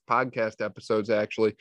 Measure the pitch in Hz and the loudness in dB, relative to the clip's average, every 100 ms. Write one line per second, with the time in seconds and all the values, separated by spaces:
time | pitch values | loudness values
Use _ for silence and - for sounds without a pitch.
0 | - 120 131 120 110 - 107 - - 110 | 0 0 0 -2 -4 -4 -8 -6 -2 0
1 | 101 104 107 - 110 - | 2 0 0 2 2 0